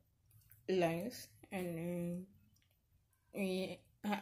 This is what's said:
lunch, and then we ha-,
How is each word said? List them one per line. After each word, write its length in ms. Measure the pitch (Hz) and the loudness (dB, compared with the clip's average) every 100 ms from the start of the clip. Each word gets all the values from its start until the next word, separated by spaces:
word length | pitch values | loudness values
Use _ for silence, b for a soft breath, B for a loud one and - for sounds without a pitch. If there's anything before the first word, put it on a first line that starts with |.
| _ _ _ - - - - | _ _ _ -20 -20 -12 2
lunch, 460 | 185 170 165 214 - - - - | 4 4 4 -2 -6 -14 -18 -8
and 280 | 196 180 165 | -4 -2 -2
then 480 | 175 175 175 175 185 - - - _ _ _ _ _ _ _ | -2 0 -2 -4 -8 -16 -20 -20 _ _ _ _ _ _ _
we 460 | - 190 185 185 185 - _ 208 | -2 0 0 -2 -6 -14 _ -2
ha-, 160 | 202 | -2